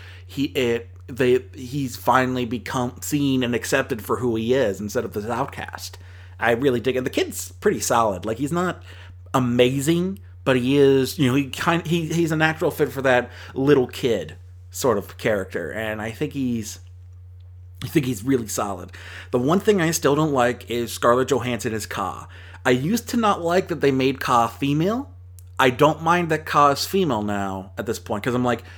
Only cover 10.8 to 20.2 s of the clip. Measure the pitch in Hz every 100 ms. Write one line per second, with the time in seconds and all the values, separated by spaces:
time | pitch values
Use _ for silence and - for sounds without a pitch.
10.8 | 139 135 127 - 135 131 139 - - 170
11.8 | 170 170 160 165 165 160 156 156 165 139
12.8 | 143 131 131 123 120 - - - 135 139
13.8 | 123 - 131 107 78 - - - - -
14.8 | 135 104 92 - 127 104 90 95 82 87
15.8 | 110 107 110 107 151 139 127 120 104 -
16.8 | - - - - - - - - - -
17.8 | 127 170 127 113 117 131 107 - 104 92
18.8 | 90 - - - - 123 127 180 196 202
19.8 | 165 160 143 143